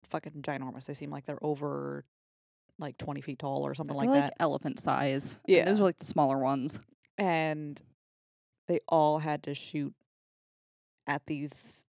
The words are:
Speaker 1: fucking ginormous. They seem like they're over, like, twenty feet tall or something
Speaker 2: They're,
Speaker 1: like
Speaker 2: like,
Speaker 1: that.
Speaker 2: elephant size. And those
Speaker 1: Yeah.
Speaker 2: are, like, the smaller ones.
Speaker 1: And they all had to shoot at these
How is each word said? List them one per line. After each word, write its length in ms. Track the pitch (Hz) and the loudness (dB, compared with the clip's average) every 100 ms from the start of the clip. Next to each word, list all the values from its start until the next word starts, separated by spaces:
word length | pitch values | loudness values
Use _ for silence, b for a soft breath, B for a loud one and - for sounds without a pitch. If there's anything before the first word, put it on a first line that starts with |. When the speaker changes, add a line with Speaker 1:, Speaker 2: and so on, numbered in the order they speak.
Speaker 1:
fucking 380 | - 160 156 151 | -6 -8 -8 -12
ginormous. 440 | 139 135 131 131 135 | -8 -6 -6 -10 -12
They 80 | |
seem 180 | 143 147 | -10 -8
like 140 | 143 139 | -10 -10
they're 180 | 147 | -6
over, 640 | 151 143 147 143 139 143 - _ _ _ _ _ _ _ | -2 -2 -2 -4 -6 -8 -12 _ _ _ _ _ _ _
like, 180 | 151 120 | -10 -8
twenty 240 | - 139 | -8 -8
feet 180 | 135 135 | -8 -6
tall 260 | 143 139 143 | -4 -2 -2
or 100 | 131 | -4
something 200 | 151 139 | -6 0
Speaker 2:
They're, 100 | 226 | 4
Speaker 1:
like 80 | 277 | 4
Speaker 2:
like, 100 | 143 | 4
Speaker 1:
that. 60 | - | 0
Speaker 2:
elephant 400 | 165 - 151 - | 0 0 -4 -4
size. 580 | - 131 139 135 143 - - | 0 2 2 0 -2 -4 6
And 200 | 185 - | 6 8
those 100 | 208 | 6
Speaker 1:
Yeah. 60 | |
Speaker 2:
are, 20 | 196 | 4
like, 120 | 165 | 2
the 80 | - | -4
smaller 340 | - 143 135 | 2 2 4
ones. 400 | 131 139 131 - - _ _ - | 2 0 -2 -6 -12 _ _ -2
Speaker 1:
And 640 | 196 165 160 151 151 143 - _ _ _ _ _ _ _ _ | 0 2 2 -2 -6 -12 -16 _ _ _ _ _ _ _ _
they 120 | 175 - | 0 4
all 320 | 165 151 151 | 4 6 4
had 240 | 156 147 | 0 -4
to 100 | 143 | -4
shoot 400 | 143 - 151 139 - _ _ _ _ _ _ _ _ _ _ - | -8 -6 -4 -4 -8 _ _ _ _ _ _ _ _ _ _ -2
at 200 | 143 - | -2 -2
these 580 | 151 143 - - - - | -6 -6 -10 -14 -16 -20